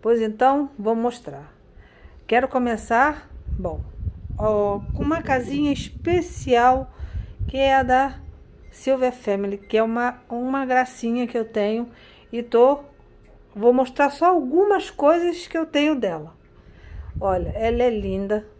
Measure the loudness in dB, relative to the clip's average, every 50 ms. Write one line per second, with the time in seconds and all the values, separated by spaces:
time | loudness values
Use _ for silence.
0 | 2 2 2 2 2 -2 0 2 4 4 4 2 -2 -4 -8 -6 -2 -2 -2 0
1 | -2 -4 -4 -6 -14 -14 -14 -14 -18 -20 _ _ _ -20 -20 -20 -20 -20 _ -20
2 | -20 -20 -20 -20 -4 0 2 2 2 2 0 0 0 0 -2 -4 -2 0 2 2
3 | 2 2 0 -4 -14 -18 -20 -16 -8 -8 -6 -6 -6 -6 -6 -8 -10 -12 -12 -8
4 | -8 -8 -8 -10 -14 -12 -6 -2 0 0 2 2 0 0 -2 -4 -4 -6 -4 -2
5 | 0 -2 -2 -2 0 0 0 0 0 -2 -2 0 0 0 0 -2 -4 -10 -12 -6
6 | -2 0 0 0 0 -2 -10 -10 0 2 4 6 6 6 4 4 0 -8 -12 -14
7 | -14 -8 -8 -10 -10 -10 -8 -6 -6 -4 0 2 2 4 4 4 4 4 2 2
8 | 2 0 -4 -12 -18 -20 -20 -20 -20 -20 -20 -20 -20 -20 -20 -6 0 0 2 2
9 | 2 0 -2 -2 -4 -2 -2 -2 -2 -4 -6 -8 -8 0 0 2 2 2 0 -2
10 | -2 -2 -4 -6 -14 _ -8 -6 -4 -4 -2 -4 -2 2 2 2 0 0 -6 -6
11 | -4 -4 -2 -2 -2 -2 -4 -4 -6 -2 -2 -2 -2 0 -2 -4 -6 -8 -12 -20
12 | -20 -20 -20 -20 -18 -10 -8 -8 -6 0 4 6 6 6 4 0 -4 -18 -20 -20
13 | -20 -20 -20 -20 -20 -20 -20 -20 -20 _ -10 2 4 4 4 4 2 0 0 0
14 | 0 0 2 2 2 4 4 4 0 2 2 2 4 4 2 0 0 -6 -4 2
15 | 4 4 4 4 2 -2 -4 -4 -10 -6 -4 -4 -4 0 0 2 2 2 2 0
16 | 0 -2 -2 -4 -10 -14 -18 _ _ _ -20 -20 -20 -20 -20 -20 -20 -16 -16 -14
17 | -14 -10 -8 -4 -2 0 0 0 -2 -4 -4 -2 -2 0 2 2 2 2 0 0
18 | -4 -4 -4 -4 -2 -2 -2 -4 -4 -10 -20